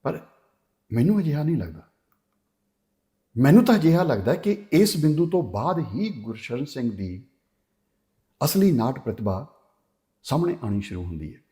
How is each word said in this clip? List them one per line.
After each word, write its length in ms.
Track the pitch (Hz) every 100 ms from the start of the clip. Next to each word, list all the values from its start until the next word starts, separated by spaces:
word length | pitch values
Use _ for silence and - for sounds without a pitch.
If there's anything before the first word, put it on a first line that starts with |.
ਪਰ 180 | 135 - - _ _ _ _ _ _
ਮੈਨੂੰ 260 | 113 151 208
ਅਜਿਹਾ 240 | 160 147
ਨਹੀਂ 140 | 151 151
ਲੱਗਦਾ। 240 | 85 80 _ _ _ _ _ _ _ _ _ _ _ _ _ _ _ 113
ਮੈਨੂੰ 280 | 139 208 240
ਤਾਂ 100 | 214
ਅਜਿਹਾ 280 | 160 165
ਲੱਗਦਾ 320 | 175 107 104 175
ਕਿ 300 | 202 202 -
ਇਸ 260 | 156 214 165
ਬਿੰਦੂ 320 | 151 151 170
ਤੋਂ 140 | 180
ਬਾਅਦ 360 | 117 101 143 170
ਹੀ 420 | 117 110 214 131
ਗੁਰਸ਼ਰਨ 440 | 110 107 - 120 143
ਸਿੰਘ 260 | 135 120
ਦੀ 320 | 98 95 95 - _ _ _ _ _ _ _ _ _ _ _ 147
ਅਸਲੀ 260 | 196 196
ਨਾਟ 280 | 117 117 131
ਪ੍ਰਤਿਭਾ 480 | 113 104 104 95 147 _ _ _ _ _ _ _
ਸਾਹਮਣੇ 340 | - 165 175 170
ਆਉਣੀ 180 | 117 101
ਸ਼ੁਰੂ 220 | 101 90
ਹੁੰਦੀ 320 | 90 80 78 -
ਹੈ। 40 | _